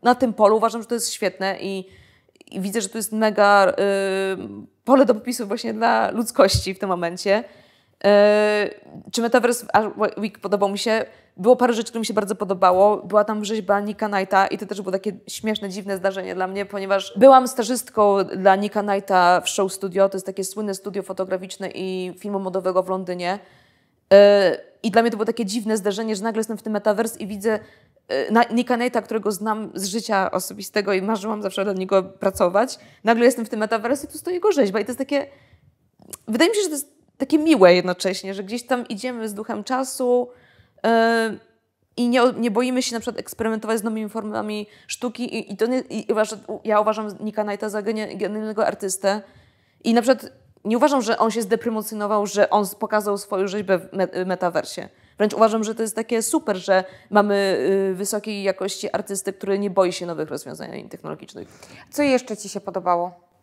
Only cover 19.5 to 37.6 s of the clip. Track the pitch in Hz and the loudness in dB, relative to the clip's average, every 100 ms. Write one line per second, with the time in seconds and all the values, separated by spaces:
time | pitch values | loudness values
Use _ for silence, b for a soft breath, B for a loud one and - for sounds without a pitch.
19.5 | - 190 - 196 175 196 196 185 190 185 | -2 -2 -4 -6 2 2 0 -8 -8 -8
20.5 | - 214 190 202 196 190 190 190 185 185 | -6 -6 -6 -6 -8 -8 -8 -4 -6 -8
21.5 | - 190 - 190 185 180 180 208 196 190 | -10 -10 -8 -6 -6 -8 -10 -8 -6 -4
22.5 | 185 185 180 185 190 185 180 175 202 b | -4 0 0 0 -4 -4 -6 -4 -4 b
23.5 | b b b b _ _ 196 202 202 185 | b b b b _ _ 10 10 8 4
24.5 | 139 - _ 226 208 233 214 220 233 208 | 2 -8 _ 2 2 2 0 -4 -4 -4
25.5 | 220 214 220 190 196 220 208 220 220 220 | -4 -2 -2 -2 -4 -4 -4 -4 -4 -4
26.5 | 220 214 208 214 208 226 - 202 208 214 | -6 -4 -2 0 0 -2 -6 -10 -4 -2
27.5 | 214 b b b _ _ 131 131 220 233 | -2 b b b _ _ -4 2 2 2
28.5 | 226 247 240 247 247 - 220 208 185 214 | 0 0 0 0 -2 -4 -4 -4 -4 -4
29.5 | 214 214 - 190 220 - 202 190 - - | -6 -6 -8 -6 -6 -2 0 0 -2 -6
30.5 | 208 190 214 202 190 196 220 208 214 202 | -12 -6 -4 0 -2 0 -4 -4 -6 -6
31.5 | 202 196 190 185 196 185 - 196 190 180 | -4 -4 -4 0 0 0 -4 -4 0 2
32.5 | 190 262 - b b 214 226 240 247 220 | 2 0 -4 b b 0 4 4 2 -6
33.5 | 220 220 226 220 277 - 311 - 359 403 | -4 -2 -2 -2 -4 -6 -12 -6 0 0
34.5 | 320 208 202 208 247 269 285 277 b b | 2 2 0 -4 -6 -2 -2 -4 b b
35.5 | b _ _ _ _ _ - - 220 330 | b _ _ _ _ _ -18 -6 2 2
36.5 | 427 370 294 - _ _ _ 269 311 311 | 2 -2 -4 -10 _ _ _ 0 2 4
37.5 | 277 | 8